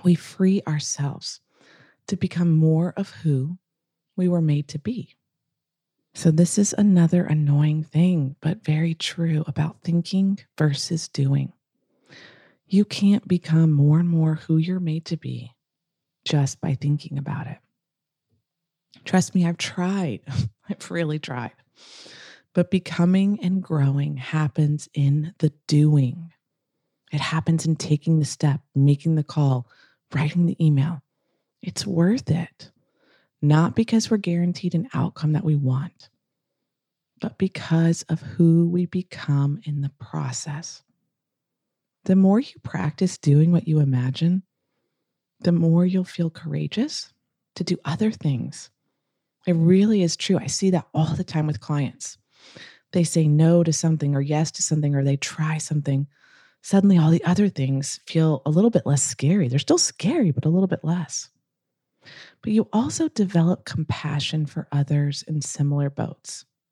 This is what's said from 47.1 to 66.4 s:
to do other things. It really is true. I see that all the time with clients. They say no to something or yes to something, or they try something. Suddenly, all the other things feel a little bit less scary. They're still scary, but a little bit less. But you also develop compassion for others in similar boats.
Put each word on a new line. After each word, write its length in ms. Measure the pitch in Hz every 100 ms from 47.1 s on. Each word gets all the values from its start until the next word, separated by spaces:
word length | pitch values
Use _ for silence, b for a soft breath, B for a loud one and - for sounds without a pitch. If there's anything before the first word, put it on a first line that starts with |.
| _ _ _ _
to 100 | -
do 120 | 170 185
other 260 | - 170 214
things. 600 | 220 156 127 120 - - _ _ _ _ _ _ _ -
It 60 |
really 500 | 165 165 190 208 214
is 140 | 175 -
true. 220 | - 185
I 80 | -
see 240 | - 190
that 180 | 180 -
all 220 | 165 160
the 100 | 160
time 220 | 180 160 151
with 140 | 147
clients. 580 | - 147 135 - - - B B B B B B _
They 120 | 180
say 240 | 165 170 156
no 340 | 147 165 170
to 100 | 165
something 440 | 156 165 156 143 139
or 40 |
yes 300 | 139 151 160
to 100 | -
something, 340 | - 156 147 143
or 80 |
they 120 | 139 139
try 420 | - - 156 156
something. 500 | - 151 143 139 139 b b b b b
Suddenly, 360 | - 196 202 180
all 120 | 156
the 140 | 170
other 240 | 175 180 208
things 520 | 165 131 135 139 - -
feel 360 | 165 160 147 -
a 40 |
little 200 | 156 226
bit 160 | 220 -
less 160 | 143
scary. 440 | - - 139 202 131
They're 120 | 135
still 180 | - 330
scary, 540 | - - 180 330 196
but 120 | 135
a 40 | 151
little 180 | 175 190
bit 160 | 165
less. 480 | 156 175 156 - - _ _ _ _ _ _ _ B B B B
But 100 | -
you 160 | 214 -
also 360 | 214 277 - 320
develop 560 | - 190 170 165 180
compassion 800 | - - 156 - 151 147 - 156 147
for 220 | - -
others 500 | 143 139 147 143 143 -
in 140 | 151
similar 500 | - - 143 143 139
boats. 540 | 139 117 - - -